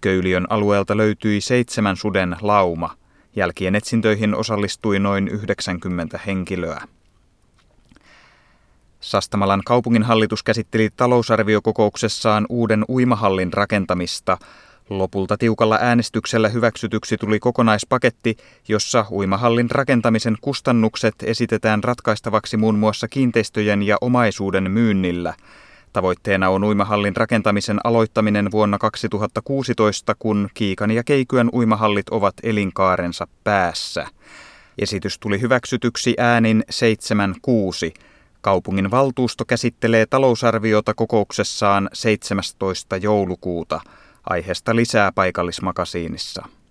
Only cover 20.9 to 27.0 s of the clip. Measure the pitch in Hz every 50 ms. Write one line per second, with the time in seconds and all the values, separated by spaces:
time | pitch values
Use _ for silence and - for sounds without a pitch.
20.9 | - - - 113 101 _ - - 117 - 123 113 - 107 - 110 107 104 101 117
21.9 | 123 - - - 107 104 - - 104 110 - - - 110 107 110 110 104 107 110
22.9 | 101 - - 110 - 139 135 123 113 117 107 - _ 107 104 104 104 101 101 101
23.9 | 104 - - 123 123 123 120 110 95 - 104 98 92 95 95 92 95 110 117 113
24.9 | 104 95 92 90 87 87 87 82 80 - _ - - - - - - - _ _
25.9 | _ 104 92 92 90 - _ - 98 95 95 95 95 95 98 107 107 101 101 101
26.9 | 107 104